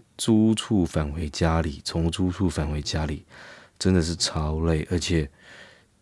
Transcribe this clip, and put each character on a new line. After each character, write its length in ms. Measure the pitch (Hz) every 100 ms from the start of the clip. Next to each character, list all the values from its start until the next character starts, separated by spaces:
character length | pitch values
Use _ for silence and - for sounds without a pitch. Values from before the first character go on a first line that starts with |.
| - -
租 380 | - 110 110 110
处 280 | - 107
返 280 | 82 82 76
回 180 | 76 78
家 320 | - 82 82
里， 200 | 78 71
从 260 | - 82 82
租 220 | 82 92
处 180 | 90 92
返 180 | 78 73
回 140 | 76
家 240 | 71 82 76
里， 180 | 73 - - - - - _
真 160 | 95
的 80 | 92
是 140 | 80 82
超 460 | - 82 76 78
累， 260 | 82 78 -
而 80 | 90
且 320 | - 85 71 - - - - - _ _